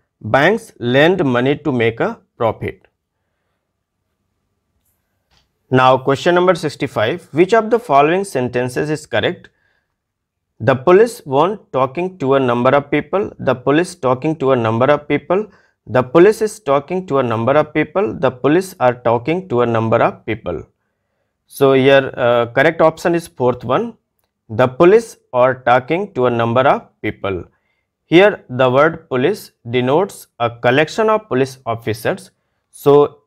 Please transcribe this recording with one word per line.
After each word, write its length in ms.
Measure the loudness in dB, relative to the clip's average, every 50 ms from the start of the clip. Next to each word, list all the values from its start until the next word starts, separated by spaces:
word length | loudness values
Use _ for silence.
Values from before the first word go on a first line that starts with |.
| _ _ _ _
Banks 540 | -8 -4 0 2 2 2 0 0 -6 -12 _ _
lend 440 | -4 0 2 4 4 4 2 0 0
money 320 | 0 0 0 0 0 -2 -2
to 140 | -4 -4
make 280 | -2 0 0 -2 0 -2
a 200 | -4 -6 -6 -10 _ _ _ _
profit. 420 | -4 -4 -4 -4 -10 -12 -12 _ _ _ _ _ _ _ _ _ _ _ _ _ _ _ _ _ _ _ _ _ _ _ _ _ _ _ _ _ _ _ _ _ _ _ _ _ _ _ _ _ _ _ _ _ _ _ _ _ _ _ _ _ _ _ _ _ _ _ 0 2
Now 200 | 4 4 4 2
question 380 | 0 -2 -4 0 0 0 2
number 180 | 2 2 2 0
sixty-five. 760 | 0 -4 -8 -8 -6 -10 -6 -4 -2 -2 -2 -4 -6 -10 _ 0 0
Which 160 | 0 2 2 0
of 100 | 0 0
the 80 | -2 -4
following 440 | -2 2 2 4 4 4 0 -2 -4
sentences 680 | -4 -4 -4 -4 -2 -4 -4 -4 -4 -4 -6 -4 -4 -6
is 100 | -8 -8 _ -4
correct? 360 | -2 -2 -2 -6 -6 -16 -20 _ _ _ _ _ _ _ _ _ _ _ _ _ _ _ _ _ _ _ _ _ _
The 160 | -2 -2 -2
police 400 | 0 2 4 4 6 4 2 0 -12 -10
won't 360 | -4 0 0 0 0 -2 -8 _ _ -2 -2
talking 400 | -2 -2 -2 -8 -8 -8 -8 -6
to 160 | -2 0 2
a 40 | 2
number 300 | 2 0 0 2 2 2 2 2
of 120 | 0 0
people. 400 | -4 -4 -4 -4 -4 -4 -4 -6 -10 _
The 160 | -4 -4 -4
police 400 | -2 0 0 0 0 0 -2 -8
talking 400 | _ -2 -2 -2 -2 -2 -6 -4 -2
to 100 | -2 0
a 40 | 0
number 300 | 0 0 -2 0 0 0 0 0
of 120 | -2 -2 _
people. 400 | -4 -4 -2 _ -4 -4 -4 -6 _ _ _ _ _ _ _ -4
The 160 | -2 -2 -2
police 400 | 0 4 4 4 4 4 0 -4
is 160 | -6 -6 -10
talking 480 | _ -2 -2 -2 -2 -4 -8 -8 -6 -2
to 100 | -2 -2
a 60 | -2
number 300 | -2 -2 -2 -2 0 0
of 200 | 0 0 -2 -2
people. 400 | -4 -4 -2 -2 -4 -4 -4 -4 -2 -4
The 40 | -4
police 460 | -4 -2 -2 0 0 0 -2 -4 -8 _
are 140 | -2 -2 -2
talking 560 | 0 -2 -2 -2 -2 -2 -4 -6 -6 -6 -4
to 120 | -2 -2
a 40 | 0
number 340 | 0 0 -2 0 0 0 0 0 0
of 140 | -2 -6 _ -10
people. 340 | -10 -8 -8 -10 -10 -10 -12 _ _ _ _ _ _ _ _ _ _ _ _ _ _ _ _ _
So 260 | -4 0 2 2 4
here, 400 | 4 4 4 4 4 2 0 -6 -4
uh, 280 | -2 0 0 0 0 -2 0 0
correct 220 | 0 0 2 2
option 340 | 0 0 0 0 -4 -2 -2
is 120 | -2 -6 -8
fourth 360 | _ _ -2 -2 -2 -2 -4
one. 340 | -4 -4 -2 -4 -6 -12 _ _ _ _ _ _ _ _ _ _ _
The 180 | -2 0 0 0
police 500 | 2 4 4 6 6 4 2 0 -16 _ _ _ 0
are 220 | 2 2 2 0 -2 0 2
talking 420 | 2 2 2 -2 -6 -6 -6 -8 _
to 140 | -2 0 0
a 20 |
number 320 | 0 0 -2 0 0 2
of 240 | 2 2 0 0 -4 _ _ _
people. 420 | -10 -10 -10 -8 -8 -8 -8 -8 -10 -14 _ _ _ _ _ _ _ _ _ _ _
Here 400 | _ 4 4 4 4 2 -2 -12 _
the 220 | -4 0 0 2
word 400 | 2 2 2 0 -2 -6 -10 _
police 420 | -4 -2 -2 -2 -2 -4 -10 -20 _ _ _ -4
denotes 560 | -4 -2 0 0 0 0 -2 -2 -8 -18 -20 _ _ _
a 120 | -4 -4 -4 -2 -2 0
collection 420 | 2 2 0 -2 -2 -4 -2 0
of 180 | 0 -2 -4 _
police 300 | -4 -4 -4 -4 -6 -14 _
officers. 680 | -10 -10 -8 -6 -8 -8 -6 -4 -6 -6 -6 -10 -20 _ _ _ _ _ _ _ _ _
So 440 | -4 2 4 4 4 4 2 -2 _ _